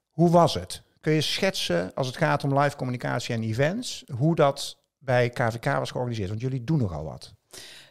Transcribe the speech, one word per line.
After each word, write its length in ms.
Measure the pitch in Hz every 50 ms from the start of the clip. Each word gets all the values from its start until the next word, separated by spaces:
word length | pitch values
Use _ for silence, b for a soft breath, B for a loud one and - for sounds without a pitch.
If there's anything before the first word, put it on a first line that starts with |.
| B _
Hoe 200 | - 156 170 175
was 240 | 165 175 170 143 -
het? 280 | - 92 - - - _ _ _ _
Kun 120 | - 160
je 80 | 156 156
schetsen 760 | 147 - - - 196 190 185 - - - 175 170 180 185 -
als 120 | - 135
het 100 | 127 -
gaat 280 | - 160 151 147 143 -
om 140 | 139 139 139
live 180 | 143 143 -
communicatie 580 | - 131 127 123 123 - 139 131 123 - - 120
en 80 | 113
events, 600 | 110 110 107 123 139 156 196 247 247 - - - - - 143
hoe 180 | 107 147 160 170
dat 420 | 160 147 139 139 - - - - _ _ _ _ _
bij 320 | - 131 123 123 120 123
K 80 | - -
V 200 | 123 113 113 113
K 60 | -
was 260 | 143 139 139 131 -
georganiseerd? 380 | - 135 123 120 117 107 95 90
Want 120 | 104 110
jullie 240 | 123 131 131 131 117
doen 140 | 139 165 147
nogal 260 | 117 92 85 76 76
wat. 280 | 73 62 - - - - _ _ _ B B B B B B B B